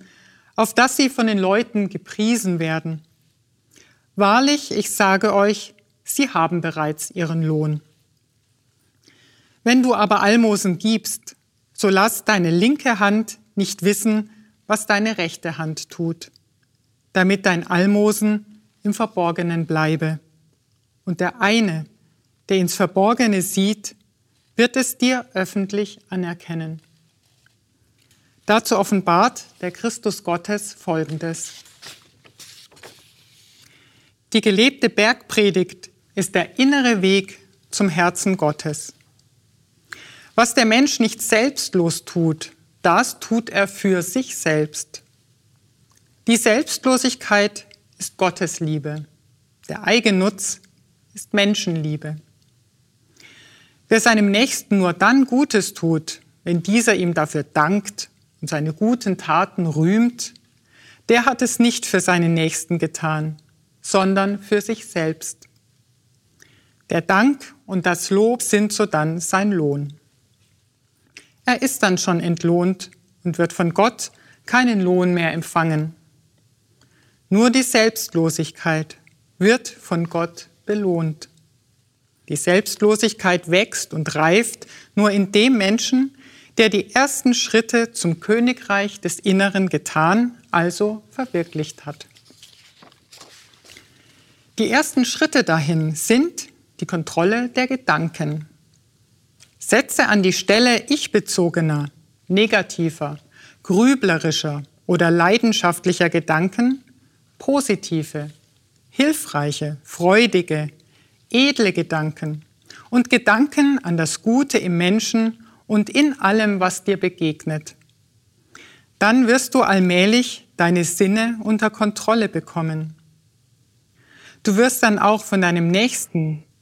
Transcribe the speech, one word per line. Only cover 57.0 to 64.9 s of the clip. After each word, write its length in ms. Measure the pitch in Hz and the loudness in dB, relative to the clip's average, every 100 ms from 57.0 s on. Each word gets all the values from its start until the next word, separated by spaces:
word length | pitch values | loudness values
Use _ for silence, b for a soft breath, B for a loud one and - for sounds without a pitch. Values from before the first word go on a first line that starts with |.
| 175 | 0
dafür 280 | 165 156 151 | -2 -2 -4
dankt 680 | 139 160 151 202 202 - - _ _ _ | -4 0 2 0 -4 -10 -16 _ _ _
und 80 | 156 | -8
seine 240 | 156 156 | -4 -4
guten 440 | 156 214 247 208 180 | -2 0 0 -2 -4
Taten 500 | - 160 196 - 170 | 0 0 0 -2 -2
rühmt, 680 | 151 165 208 240 240 - - _ b b b b b - | 0 2 2 2 -2 -10 -16 _ b b b b b 0
der 180 | 233 240 | 2 2
hat 160 | 254 | 0
es 160 | 240 - | 0 2
nicht 280 | 240 233 - | 2 0 -2
für 140 | 185 | 0
seinen 340 | 175 180 170 | 2 2 2
Nächsten 440 | 165 160 - - 170 | 2 0 -4 -4 -4
getan, 580 | 165 - 160 156 156 151 _ _ _ _ | -4 -4 -4 -4 -6 -10 _ _ _ _
sondern 580 | - 196 190 190 196 202 | -2 0 2 2 0 -4
für 220 | - 208 | -2 -2
sich 260 | 208 220 | -2 -8
selbst. 640 | - | -8